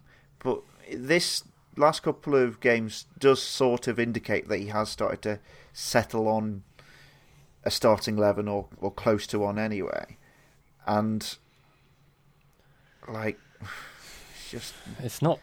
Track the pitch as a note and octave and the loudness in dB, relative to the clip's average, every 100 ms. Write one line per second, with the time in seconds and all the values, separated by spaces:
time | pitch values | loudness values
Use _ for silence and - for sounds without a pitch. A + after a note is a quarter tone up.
0 | _ - _ _ C3 A#2 - - - D3+ | _ -20 _ _ -4 -4 -6 -20 -14 -12
1 | B2+ E3+ - - - _ _ - D3 D#3 | 0 2 2 -4 -8 _ _ 4 4 4
2 | - D3 - C#3 B2+ A2 B2+ A#2 A2 - | -4 -4 2 4 4 2 2 2 0 -8
3 | - - C3+ C3 - - C3 A#2+ - A2+ | -16 2 6 6 2 2 2 2 0 0
4 | A#2 A2 - G2+ - G2+ G2+ G#2+ G#2+ - | 0 -2 -2 -2 0 -4 -2 -2 -2 -2
5 | G2+ G2+ G#2+ G#2 - - - - - B2 | -2 -2 -4 -6 -8 -20 -20 -12 0 0
6 | G#2+ A#2 A2 A2 G#2+ G2+ - - - - | 2 0 2 2 -2 -8 -12 -20 -20 -20
7 | - _ _ _ - _ - - A#2+ G#2 | -20 _ _ _ -20 _ -4 2 4 4
8 | - G#2+ G#2 G2+ G#2 G2+ F#2+ - G2+ - | 2 2 2 2 -2 -4 -6 -8 -8 -2
9 | - G#2 - G#2+ G2+ G#2 A2 G#2 F2+ G1+ | 2 2 0 -2 0 -2 -4 -4 -4 -6
10 | G1+ - _ _ _ _ _ _ - G#2 | -10 -18 _ _ _ _ _ _ -2 0
11 | G#2+ A2 - - _ _ _ _ _ _ | 0 -2 -6 -14 _ _ _ _ _ _
12 | _ _ _ _ _ _ _ _ _ _ | _ _ _ _ _ _ _ _ _ _
13 | - A2 A2 - _ _ G2+ - - - | -12 -6 -4 -6 _ _ -14 -14 -16 -20
14 | - - - - - A#2+ - - - A2 | -20 -20 -20 -18 -14 -12 -14 -16 -18 -10
15 | B2 - D3 D#3+ | -10 -2 0 -2